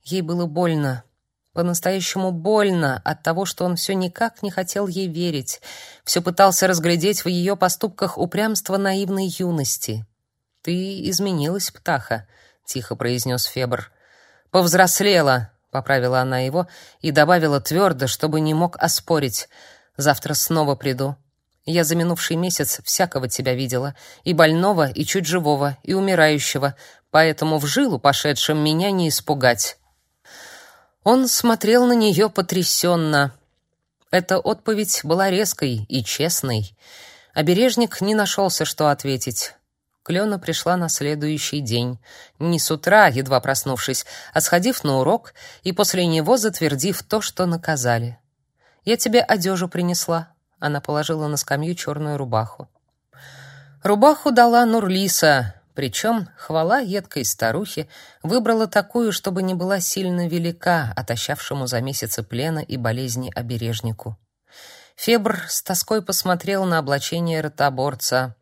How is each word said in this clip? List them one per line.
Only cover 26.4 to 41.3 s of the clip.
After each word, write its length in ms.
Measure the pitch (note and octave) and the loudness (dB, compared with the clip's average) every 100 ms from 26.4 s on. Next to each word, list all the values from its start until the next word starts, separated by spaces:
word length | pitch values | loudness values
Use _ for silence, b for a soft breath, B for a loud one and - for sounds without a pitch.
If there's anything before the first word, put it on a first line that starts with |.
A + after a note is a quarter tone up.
| - C3+ C#3 B B B _ | -2 -2 -4 B B B _
поэтому 460 | D#3 D#3+ D3+ D#3 D#3 | 4 4 2 0 0
в 80 | C#3+ | 0
жилу 340 | A#3 C#4 C#3 | 2 2 4
пошедшим 580 | C#3 C3 D3+ C3+ - D#3 | 2 2 0 -2 0 0
меня 320 | D3+ D#3 G3 | 2 2 0
не 180 | F#3+ E3 | 0 0
испугать». 680 | - - C#3+ B2+ A#2 - - _ _ _ _ B B B B B B B B | -2 -2 2 2 2 -2 -8 _ _ _ _ B B B B B B B B
Он 240 | G3+ B3+ B3+ | 2 4 4
смотрел 560 | - A#3 A3 G3+ A#3+ | 2 2 2 4 4
на 80 | B3 | 6
неё 380 | A#3+ G#3+ E3+ G#3+ | 4 4 4 2
потрясённо. 1040 | G#3 F3+ F#3 E3+ - F3 F3 D#3 D3 C#3 - _ _ _ _ _ _ _ | 0 -2 -2 0 0 2 2 2 2 0 -4 _ _ _ _ _ _ _
Эта 280 | F3+ F3+ F#3+ | -2 2 0
отповедь 640 | - G#3+ - G#3+ G#3+ - | 0 -4 -2 -2 -2 -4
была 260 | - E3+ G3 | 0 0 2
резкой 540 | F#3 G#3 - C#3+ A#2 G#2 | 2 -2 -2 -2 -2 -4
и 160 | C3+ | -4
честной. 720 | A2+ - D#3+ - C3+ A2 G2 B B B B B B | -4 -4 -2 -2 -2 -2 -4 B B B B B B
Обережник 680 | - D#3 G3 B3+ A#3+ A#3 - | -2 2 4 2 2 -2 -2
не 140 | G3 | -2
нашёлся, 500 | G#3+ G3 - F#3+ - | 0 0 0 -2 0
что 240 | D#3 - D3+ | -4 0 0
ответить. 680 | C#3+ C#3 C3 - A#2 - - _ _ _ _ | 0 -2 -4 -4 -6 -8 -12 _ _ _ _
Клёна 360 | - F3 G#3+ G3 | -4 -2 0 -2
пришла 380 | F3 E3 - F3+ | -4 -4 0 0
на 120 | E3+ | 0
следующий 720 | - D3 D3+ D3+ | -2 -2 -2 -2